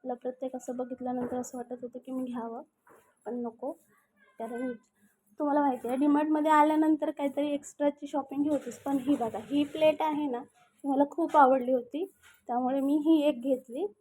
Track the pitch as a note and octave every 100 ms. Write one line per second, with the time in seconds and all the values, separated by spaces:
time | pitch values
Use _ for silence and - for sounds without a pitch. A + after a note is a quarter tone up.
0 | B3+ B3 B3+ B3+ C4 C4 - B3 B3 B3+
1 | B3+ B3 B3 B3 B3 B3+ A#3+ B3 B3 B3
2 | B3+ C4 B3+ A#3+ A3+ A#3 D#4 _ _ -
3 | _ _ G#3 A#3+ A#3+ A3+ C4 E4 _ _
4 | _ _ _ - A3+ A#3+ B3+ A#3 _ _
5 | _ _ _ _ D4 D4 C#4+ B3 A#3 C4
6 | D4 C#4+ D4+ D4+ D4+ D4+ D4+ D#4 D#4 D4+
7 | D4+ D4+ C#4+ C#4 D4 C#4+ C#4+ - D4 C#4+
8 | C#4+ D4 C4 C#4 D4 C#4 A#3+ - C#4+ C#4
9 | B3 C4+ A3+ G#3 - C#4+ D4 D#4 D#4 D4+
10 | D#4 D4 D4 A#3+ - _ _ _ C#4 C4+
11 | C#4+ - D#4 D4+ C4 C4+ B3 B3+ A#3+ D4
12 | F#4+ _ - _ - A#3+ B3+ C#4 C4+ D4+
13 | D4 D#4+ C#4+ B3 C#4 B3+ - B3 G4+ -